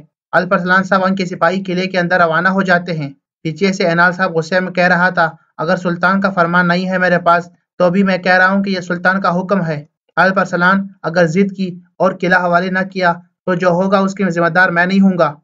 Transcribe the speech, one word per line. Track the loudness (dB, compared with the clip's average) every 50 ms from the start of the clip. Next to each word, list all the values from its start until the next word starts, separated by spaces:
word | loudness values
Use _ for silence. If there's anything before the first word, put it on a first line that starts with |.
| -10 _ _ _ _ -2 -2
अल | -2 0
परसलान | 0 -2 -2 0 2 2 2 2
साहब | 2 0 0 2
उनके | 0 -2 -2 -4
सिपाही | -6 -4 0 0 0 0 -2
किले | -4 -4 -4 -4 -4
के | -2 -2
अंदर | -2 -2 0 2 2
रवाना | 2 2 2 0 0 0
हो | 0 0 0
जाते | 2 0 0 0 -4 -6
हैं। | -6 -6 -8 -10 _ _ _ _ _ -8
पीछे | -8 -4 -2 -2 -2 0
से | 0 -2
एनाल | 0 2 4 2 2
साहब | 2 0 -4 -2 -2
गुस्से | -4 -4 0 -2 -2
में | -2 -2 -2
कह | 0 2
रहा | 2 2 2 2 0
था, | 2 0 -2 -2 -2 _ _ _ _ -8
"अगर | -2 -2 -2
सुल्तान | -2 -2 -4 -4 0 0 0 0 0
का | -2 -2
फरमान | 0 0 0 2 2 2 2
नहीं | 2 0 0 0
है | -2 -2 0
मेरे | 2 2 2 2 2
पास | 2 2 2 0 -6 _ _ _ _ _ 0
तो | 0 2
भी | 2 2 2
मैं | 0 0 -2
कह | 0 2 2
रहा | 4 4
हूँ | 2 2 0 -2
कि | -2
यह | -4 -6 -4
सुल्तान | -6 -8 -2 0 0 0 2
का | 0 0
हुक्म | -2 -2 -2 -2 -2 -2 -2
है। | -4 -6 -8 -8 _ _ _ _ _ 0
अल | 0 2 2
परसलान, | 2 0 -2 -2 -2 0 2 2 2 0 -2 -6 -12 _ -10
अगर | -6 -2 0 -2
जिद | 0 2 0 0 0
की | -2 -6 -6 -8 -8 -12 _ _ _ -2
और | -2 -2 -2
किला | -2 -2 0 0 0
हवाले | 0 2 0 0 0 0
न | -4 -4 -4
किया | -4 -4 -2 0 0 0 -2 -8 _ _ _ -4
तो | -4 -2
जो | 0 0 0
होगा | 2 2 0 2 2 2
उसकी | 0 0 -2 -2 -2
जिम्मेदार | -2 0 0 0 2 2 2 2 2
मैं | 2 0 0
नहीं | 2 2 4
हूँगा। | 4 4 4 2 0 0 -2 -8